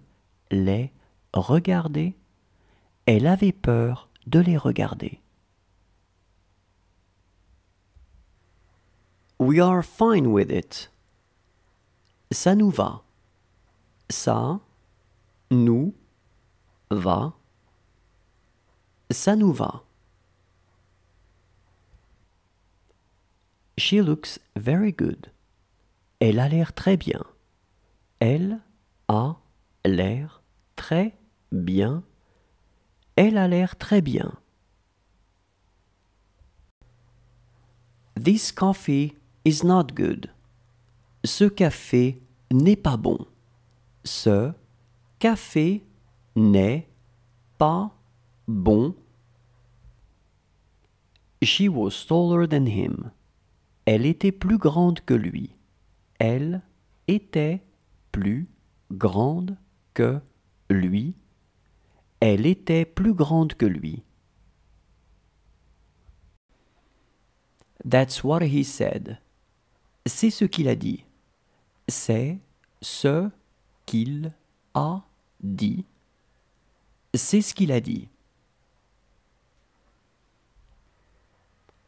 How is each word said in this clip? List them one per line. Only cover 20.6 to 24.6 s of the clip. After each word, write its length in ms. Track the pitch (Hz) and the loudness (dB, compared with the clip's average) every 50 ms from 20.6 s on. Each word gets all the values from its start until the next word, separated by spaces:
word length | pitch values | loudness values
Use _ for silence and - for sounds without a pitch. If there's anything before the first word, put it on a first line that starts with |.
| _ _ _ _ _ _ _ _ _ _ _ _ _ _ _ _ _ _ _ _ _ _ _ _ _ _ _ _ _ _ _ _ _ _ _ _ _ _ _ _ _ _ _ _ _ _ _ _ _ _ _ _ _ _ _ _ _ _ _ _ _ _ _ | _ _ _ _ _ _ _ _ _ _ _ _ _ _ _ _ _ _ _ _ _ _ _ _ _ _ _ _ _ _ _ _ _ _ _ _ _ _ _ _ _ _ _ _ _ _ _ _ _ _ _ _ _ _ _ _ _ _ _ _ _ _ _
She 180 | - - - 196 | -6 -2 2 2
looks 460 | 208 208 156 151 156 - - - - - _ _ | 2 2 2 0 -2 -4 -10 -16 -16 -18 _ _
very 360 | 104 | -6